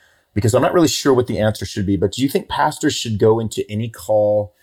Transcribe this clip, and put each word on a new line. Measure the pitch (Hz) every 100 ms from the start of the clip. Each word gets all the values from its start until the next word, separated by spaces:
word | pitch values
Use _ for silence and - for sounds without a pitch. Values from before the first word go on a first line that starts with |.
| _ _ _
because | 107 107
I'm | 120
not | 165
really | 180 151
sure | - 143
what | 127 120
the | 101
answer | 107 104 101
should | - 98
be, | 98
but | 101
do | -
you | 135
think | - -
pastors | - 147 - 151
should | 123 120 104
go | 110 113
into | 110 - -
any | 107 117
call | - - 107 104 104 104 _